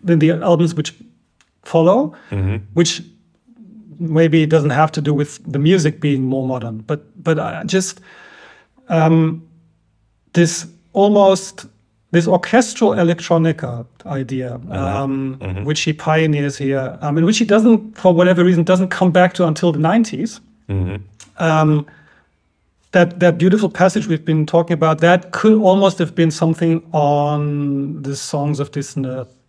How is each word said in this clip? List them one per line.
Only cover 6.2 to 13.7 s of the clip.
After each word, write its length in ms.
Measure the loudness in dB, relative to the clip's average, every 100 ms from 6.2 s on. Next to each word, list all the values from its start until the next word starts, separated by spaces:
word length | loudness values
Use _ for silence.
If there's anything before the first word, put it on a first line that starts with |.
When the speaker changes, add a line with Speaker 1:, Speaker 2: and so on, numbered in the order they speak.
Speaker 1:
more 220 | -2 -4 -4
modern, 320 | -6 -8 -12 -8
but, 140 | -8 _ -8
but 160 | -4 -2
I 260 | -4 -8 -4
just, 340 | -4 -4 -12 _ -20 -20 -20 -20 _ _ _ _
um, 540 | 0 2 2 2 -4 -14 _ _ _ _ _ _ _ _
this 340 | 0 0 -2 -12 _ _
almost, 760 | 0 2 4 4 2 -4 -18 -20 _ _ _ _
this 140 | -2 2
orchestral 640 | -2 2 0 0 0 0
electronica 920 | 2 0 0 0 0 0 -2 -8